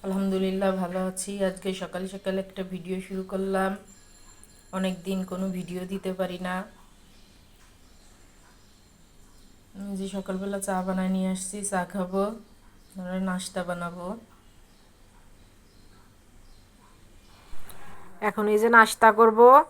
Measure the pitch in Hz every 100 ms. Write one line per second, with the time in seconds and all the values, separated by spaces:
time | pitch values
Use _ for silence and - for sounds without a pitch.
0 | 196 190 196 190 190 190 196 190 175 185
1 | 185 185 - 202 190 185 196 185 175 180
2 | 190 196 196 190 190 - 185 185 170 190
3 | 190 190 185 190 190 190 190 196 - -
4 | - - - - - - - 185 185 180
5 | 180 190 185 185 190 180 175 180 180 190
6 | 190 185 180 180 185 185 214 - - -
7 | - - - - - - - - - -
8 | - - - - - - - - - -
9 | - - - - - - - 196 202 196
10 | 196 196 185 190 196 202 196 185 185 185
11 | 185 190 190 185 - 208 202 190 175 196
12 | 180 196 202 226 - - - - - 190
13 | 180 185 190 180 185 190 180 175 175 175
14 | 180 226 - - - - - - - -
15 | - - - - - - - - - -
16 | - - - - - - - - - -
17 | - - - - - - - - - -
18 | - - 214 208 214 208 226 233 220 -
19 | 226 214 226 220 240 277 320